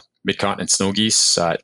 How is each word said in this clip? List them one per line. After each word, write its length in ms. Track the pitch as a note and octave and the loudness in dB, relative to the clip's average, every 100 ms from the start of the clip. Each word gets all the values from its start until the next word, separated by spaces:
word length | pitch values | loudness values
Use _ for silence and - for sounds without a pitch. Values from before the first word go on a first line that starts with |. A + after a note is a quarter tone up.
| - _ G2 | -8 _ -6
mid-continent 460 | G2 G2+ G2+ E2+ | -2 -2 -2 -2
snow 200 | - G2 | 0 0
geese 460 | G2+ A2 - - - | 0 0 2 2 2
at, 240 | E2+ E2 | 0 -2